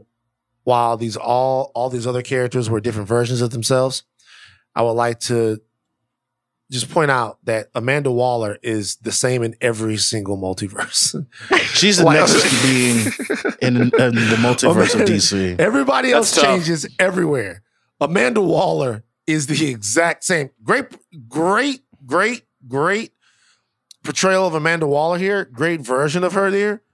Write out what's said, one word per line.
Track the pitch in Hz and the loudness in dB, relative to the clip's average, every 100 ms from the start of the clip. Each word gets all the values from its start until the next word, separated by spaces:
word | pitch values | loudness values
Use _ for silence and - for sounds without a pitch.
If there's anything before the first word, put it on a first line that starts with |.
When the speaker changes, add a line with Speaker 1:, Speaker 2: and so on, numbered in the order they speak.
| _ _ _ _ _ _ | _ _ _ _ _ _
Speaker 1:
while | - 123 117 117 | 0 2 2 0
these | 117 101 | -4 -6
all, | 117 123 131 131 - 117 | -2 0 0 -2 -4 -4
all | 127 | -4
these | 123 117 | -4 -4
other | 127 | -4
characters | 120 131 123 127 110 | -2 -2 -2 -2 -2
were | 110 | -2
different | 110 107 98 | -2 -4 -2
versions | 117 120 123 | 0 0 0
of | 120 | -2
themselves, | 117 110 131 131 127 - _ _ - - _ _ - | -2 0 2 0 -4 -12 _ _ -20 -20 _ _ -2
I | |
would | 117 | 0
like | 113 120 117 | 0 -2 -2
to | - 117 113 107 - _ _ _ _ _ _ _ _ _ _ | -2 0 0 -2 -8 _ _ _ _ _ _ _ _ _ _
just | 127 120 | -8 -4
point | 175 147 | 0 2
out | 131 113 - | 2 -2 -6
that | - 110 104 120 | -4 -4 -4 -4
Amanda | 117 147 135 | 0 0 0
Waller | 120 123 120 107 104 | 0 0 0 -2 -6
is | 120 110 101 - | -4 -4 -4 -8
the | 110 | -6
same | 101 127 127 | -2 0 0
in | 117 113 | -2 -2
every | 127 110 110 107 | -2 -2 -2 -2
single | - 113 98 101 | -2 -2 -4 -4
multiverse. | 92 92 101 104 - - - - 151 - - | -4 -6 -6 -6 -6 -2 -2 -4 -10 -14 -2
<laughs> | - - - | 0 0 2
Speaker 2:
She's | 202 180 | 4 6
the | 165 | 6
Speaker 1:
Like | 151 | 6
Speaker 2:
next | 180 - - 127 | 6 4 2 2
being | 131 131 123 117 107 - 277 - 370 - | 2 2 2 2 0 -4 -6 -4 -6 -2
in, | 127 123 | 0 2
in | 123 226 127 117 | 2 4 2 2
the | 113 113 | 2 2
multiverse | 120 123 - 180 180 220 | 2 2 4 4 4 2
Speaker 1:
Amanda, | |
Speaker 2:
of | 208 | 2
D | 104 | 2
C. | - 98 92 90 | 2 0 0 0
Speaker 1:
everybody | 180 262 269 262 254 | 2 2 2 0 2
Speaker 3:
That's | 240 220 - | 2 2 2
Speaker 1:
else | |
Speaker 3:
tough. | 147 185 | 4 2
Speaker 1:
changes | 160 165 - - | 0 -4 -4 -2
everywhere. | 190 185 170 139 101 90 - _ _ - | 0 0 0 -2 -4 -10 -20 _ _ -6
Amanda | 143 180 247 220 | -2 0 2 2
Waller | 180 160 180 160 135 107 - _ - | 2 2 0 0 -2 -6 -12 _ -4
is | 156 139 | -2 -2
the | 147 151 | -2 -2
exact | 117 104 160 170 156 | -4 -2 0 0 -2
same. | - 175 139 _ | -2 -2 -4 _
Great, | 110 240 - - _ 160 117 | -2 -2 -4 -14 _ -20 -10
great, | 147 170 208 277 262 _ _ 127 | -2 0 0 0 -6 _ _ -4
great, | 160 208 240 - _ 131 | -2 0 -4 -12 _ -8
great | 131 165 202 190 _ _ _ _ _ _ _ - _ | -2 0 -2 -6 _ _ _ _ _ _ _ -20 _
portrayal | - - 185 190 185 | -8 -2 2 2 0
of | |
Amanda | 156 156 165 156 | 0 0 0 0
Waller | 143 160 175 | 0 0 -2
here. | 190 202 180 | -2 -4 -6
Great | 120 160 170 | -4 -2 -2
version | 123 127 147 165 | -2 0 0 0
of | 180 | -2
her | 196 196 | 0 0
there | 196 208 208 _ | 0 -2 -4 _